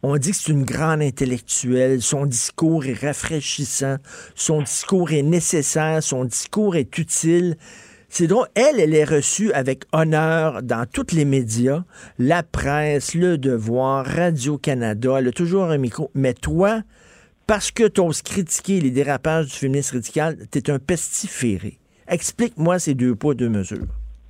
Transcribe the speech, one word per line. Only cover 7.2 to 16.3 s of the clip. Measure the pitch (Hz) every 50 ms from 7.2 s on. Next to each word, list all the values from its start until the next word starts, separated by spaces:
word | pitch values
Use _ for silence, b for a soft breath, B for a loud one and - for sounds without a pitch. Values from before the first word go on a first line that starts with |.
| - 160 170 175 180 180 156 B B B B B B B B B B B
C'est | - - 175 160
drôle. | 185 240 247 - _
Elle, | - 240 294 302 233
elle | 170 156 156
est | 156 151
reçue | 139 160 147 139 - - - 208 220
avec | 135 143 131 131 135 131 - _
honneur | - 156 160 160 156 156 160 160 160 165 160 160 143 - 127
dans | 120 120 113 120 117
tous | - - 269 - -
les | 160 147
médias, | 143 135 135 123 110 107 117 123 127 139 165 180 B B B B B B B
la | 123 131 165 175 165
presse, | - - - - 135 143 151 151 151 147 143 - - -
Le | 165 175 180 175 151
Devoir, | 131 135 127 117 107 113 117 127 131 131 135 135 131
Radio-Canada. | - - 160 175 180 165 143 117 143 151 139 - 156 139 123 117 110 107 104 120 127 131 135
Elle | 131 123
a | -
toujours | - 175 170 175 196 190
un | 170 160 143
micro. | 135 120 107 - 156 - _
Mais | 139 135 -